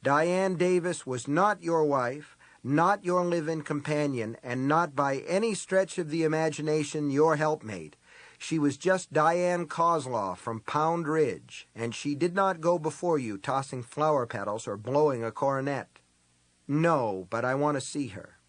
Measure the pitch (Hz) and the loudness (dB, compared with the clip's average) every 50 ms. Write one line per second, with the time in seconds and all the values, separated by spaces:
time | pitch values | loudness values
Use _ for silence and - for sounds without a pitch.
0 | - - 139 147 156 170 175 185 190 190 185 165 180 180 185 180 165 180 175 - | 0 2 2 4 4 2 2 2 2 0 0 2 2 4 4 2 2 0 -4 -4
1 | - - 127 123 117 - 143 160 185 208 208 185 165 165 170 165 156 151 139 135 | -6 -6 -6 -6 -4 -2 0 2 4 2 2 0 -2 -2 2 2 2 2 2 2
2 | 123 120 127 147 147 - - _ - - - _ _ 117 139 151 165 180 202 202 | 0 0 -4 -6 -10 -16 -20 _ -20 -20 -20 _ _ 0 2 4 4 4 4 2
3 | 202 175 180 180 180 175 175 170 156 147 165 160 147 - 156 147 143 - 151 147 | 0 0 0 2 2 2 0 0 0 -2 -4 -6 -4 -4 -6 -6 -2 -2 -2 0
4 | 151 147 139 123 113 107 117 - - 127 120 127 131 139 151 160 175 160 139 131 | 0 0 -2 -2 -4 -6 -8 -10 -8 -6 -4 -2 0 2 4 2 2 0 0 -2
5 | 143 139 135 139 - - 165 190 214 226 214 175 - - - 190 190 180 - - | 0 0 0 -2 -4 -2 -2 0 0 0 -2 -4 -6 0 2 2 2 2 -2 -6
6 | 175 156 147 165 160 156 151 156 160 160 151 - 151 156 156 156 151 143 - 156 | -6 -4 -2 0 0 2 2 2 0 0 -2 -2 -2 0 0 0 0 -2 -4 -4
7 | 151 147 135 135 151 160 160 147 156 156 156 151 - 107 107 92 80 76 - _ | -2 0 2 4 4 4 4 4 2 0 0 -2 -4 -10 -10 -10 -12 -14 -18 _
8 | _ _ - - - - - _ - - - 160 147 147 139 143 - 180 185 185 | _ _ -20 -20 -20 -20 -20 _ -8 -4 -2 2 2 2 2 2 2 2 2 2
9 | 180 - - 156 151 156 170 175 180 175 175 175 175 147 - - 165 170 170 165 | 0 -2 0 2 4 4 4 4 2 2 0 0 -2 -4 -2 2 2 4 4 2
10 | 139 127 127 117 104 95 90 - - - 113 113 - - - 151 151 160 165 170 | 0 -2 -2 -2 -2 -2 -4 -6 -6 -6 -6 -6 -6 -4 -2 0 2 2 0 0
11 | 170 147 151 160 156 131 98 76 62 - - - - _ _ 104 113 120 113 - | 0 -2 2 2 2 2 0 -4 -8 -16 -18 -18 -18 _ _ -6 -6 -6 -6 -6
12 | - 143 147 139 147 175 175 196 196 190 190 170 156 170 175 175 156 156 147 - | -4 -4 -2 0 -2 -2 2 2 2 2 0 0 0 0 0 2 0 -4 -6 -4
13 | - 175 170 151 131 113 104 98 - - 135 135 135 - - 131 123 - - - | -2 0 0 0 0 -2 -6 -8 -4 -2 -2 -2 -2 -4 -8 -10 -10 -10 -4 -2
14 | 151 156 151 143 123 113 - 117 101 98 104 110 - - 104 101 107 117 127 143 | 2 2 2 2 0 -2 -4 -6 -4 -4 -4 -6 -4 -6 -8 -8 -6 -2 2 4
15 | 151 151 135 120 117 113 107 - - 139 139 135 135 139 143 135 101 - _ - | 4 4 2 0 -4 -6 -4 -2 0 0 0 0 -2 -2 -4 -4 -6 -10 _ -20
16 | _ _ _ _ _ _ _ _ _ _ _ _ _ _ 139 147 160 170 165 147 | _ _ _ _ _ _ _ _ _ _ _ _ _ _ 0 2 4 4 4 4
17 | 123 110 101 95 92 90 - 113 117 123 131 139 143 147 147 139 131 - - 147 | 2 0 -2 -4 -6 -6 -4 -2 -2 0 0 2 0 0 0 0 -4 -6 -6 -6
18 | 143 120 95 95 85 - - _ _ | -6 -6 -8 -14 -16 -16 -20 _ _